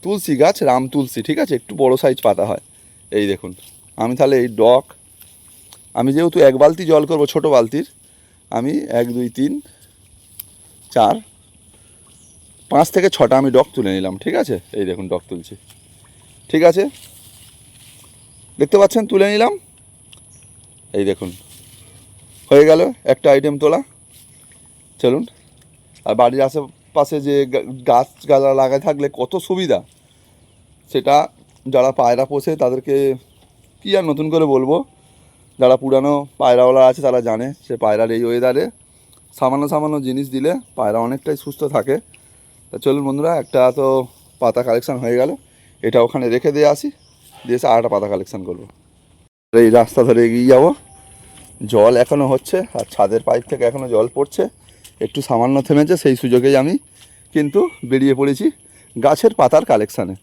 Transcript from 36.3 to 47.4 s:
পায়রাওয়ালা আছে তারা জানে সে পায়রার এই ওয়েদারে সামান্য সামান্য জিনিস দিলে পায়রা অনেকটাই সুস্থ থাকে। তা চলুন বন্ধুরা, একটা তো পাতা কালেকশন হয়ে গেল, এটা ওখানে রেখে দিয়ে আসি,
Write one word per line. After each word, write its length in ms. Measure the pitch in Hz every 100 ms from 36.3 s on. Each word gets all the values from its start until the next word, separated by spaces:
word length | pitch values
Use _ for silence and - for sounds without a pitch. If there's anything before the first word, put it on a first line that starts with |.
| _
পায়রাওয়ালা 440 | 131 123 127 131 131
আছে 140 | 127
তারা 180 | 139 123
জানে 260 | 117 110 127 151 _
সে 60 | 117
পায়রার 320 | 110 107 113
এই 120 | 113
ওয়েদারে 400 | 117 120 127 127 185 - _ _ _ _ _ -
সামান্য 240 | 131 135 147
সামান্য 260 | 151 151 151
জিনিস 240 | 131 131 139
দিলে 220 | 131 139 180 - -
পায়রা 240 | 113 110
অনেকটাই 380 | 117 135 - 143
সুস্থ 240 | - -
থাকে। 320 | 147 135 104 147 _ _ _ _ _ _ _
তা 40 | 104
চলুন 260 | 139 143 139
বন্ধুরা, 240 | 135 156 165
একটা 220 | 117 135 127
তো 140 | 123 135 131 127 _ _ _
পাতা 220 | 123 113
কালেকশন 340 | 123 117 123 131
হয়ে 180 | 120 120
গেল, 140 | 135 269 _ _ _ _
এটা 160 | 113 120
ওখানে 240 | 117 135 127
রেখে 220 | 120 156
দিয়ে 180 | 147 147
আসি, 160 | 147 294 - _ _ _ -